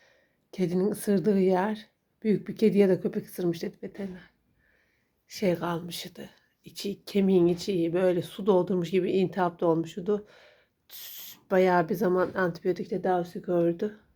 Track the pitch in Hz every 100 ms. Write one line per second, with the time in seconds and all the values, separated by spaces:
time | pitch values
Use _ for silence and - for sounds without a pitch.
0 | _ _ _ _ _ - 175 180 202 202
1 | - 196 208 196 185 180 208 214 - _
2 | _ _ 220 185 - - 220 202 196 175
3 | 208 208 - - 175 165 208 - 190 -
4 | 190 180 - _ _ _ _ _ _ _
5 | _ _ _ - 196 170 170 165 175 170
6 | 185 - 202 _ _ _ - - 202 196
7 | - 202 190 185 170 175 - 180 165 180
8 | 185 175 165 - 196 185 180 185 165 190
9 | 190 190 180 202 175 175 175 165 160 202
10 | 180 208 - - - _ _ _ _ -
11 | - - - - - 185 185 180 170 185
12 | 185 180 180 196 180 170 185 185 - 180
13 | 190 180 175 196 - 175 170 170 214 214
14 | _